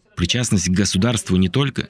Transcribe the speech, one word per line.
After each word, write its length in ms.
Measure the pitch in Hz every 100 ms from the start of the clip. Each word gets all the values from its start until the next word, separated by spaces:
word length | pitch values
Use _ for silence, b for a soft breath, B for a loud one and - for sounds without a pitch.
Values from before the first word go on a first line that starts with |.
| _ -
Причастность 520 | 87 123 120 101 90
к 100 | 92
государству 600 | 98 92 117 117 - 92
не 120 | 92
только 400 | 131 143 - -